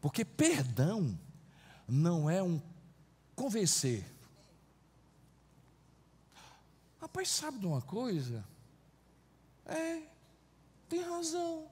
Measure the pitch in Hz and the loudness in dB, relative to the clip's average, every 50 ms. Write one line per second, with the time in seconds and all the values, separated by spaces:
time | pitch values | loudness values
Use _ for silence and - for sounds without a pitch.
0 | - 147 - - 226 - - - 302 320 339 247 139 127 117 98 131 165 214 226 | 0 0 0 0 -2 -2 2 4 6 6 6 4 2 0 2 2 2 2 4 2
1 | 185 127 98 78 - - - - - - - - - - - - - - 120 139 | 0 0 -2 -4 -8 -14 -20 -20 -20 -20 -20 -20 -20 -20 -20 -20 -6 0 2 4
2 | 156 170 175 165 151 151 165 190 190 180 170 156 - - - - - - - - | 4 4 4 2 2 2 2 2 2 2 0 -2 -4 -8 -18 -20 -20 -20 -20 -20
3 | - - - _ _ - - - 247 277 202 226 202 160 - - - 131 120 104 | -20 -20 -20 _ _ -20 -10 -6 -4 -2 0 2 2 4 2 2 2 2 0 0
4 | 85 - - - - - - - - - - - - - _ _ _ - _ - | -4 -8 -16 -20 -20 -20 -20 -20 -20 -20 -20 -20 -20 -20 _ _ _ -20 _ -20
5 | - - - - - - - - - - - - - - - _ - - - - | -20 -20 -20 -20 -20 -20 -20 -20 -20 -20 -20 -20 -20 -20 -20 _ -20 -20 -20 -20
6 | - - - - - - - - - - - - - - - - - - _ _ | -20 -20 -20 -20 -20 -20 -20 -20 -20 -20 -20 -20 -20 -20 -20 -20 -20 -20 _ _
7 | - 320 - 359 381 370 - - 302 302 277 247 190 180 151 131 120 - 180 214 | -16 -8 -4 -2 0 0 0 0 0 -2 -6 -2 -2 0 0 0 -2 -2 -4 -4
8 | 254 247 196 156 131 123 120 113 101 - - - - - - - - - _ - | -2 0 0 -2 -2 -4 -6 -8 -8 -12 -16 -20 -20 -20 -20 -20 -20 -20 _ -20
9 | _ - - - _ - _ - - - - _ - - - 320 320 330 330 330 | _ -20 -20 -20 _ -20 _ -20 -20 -20 -20 _ -10 -6 -4 -4 -2 -2 -4 -6
10 | 311 - - - - - - _ _ _ _ - - - - - - - 330 349 | -8 -12 -20 -20 -20 -20 -20 _ _ _ _ -20 -20 -20 -20 -20 -10 -4 -4 -2
11 | 349 339 339 349 339 320 311 349 349 339 330 320 311 311 | -2 -2 -4 -2 -2 -2 -2 -2 -2 -2 -2 -4 -8 -14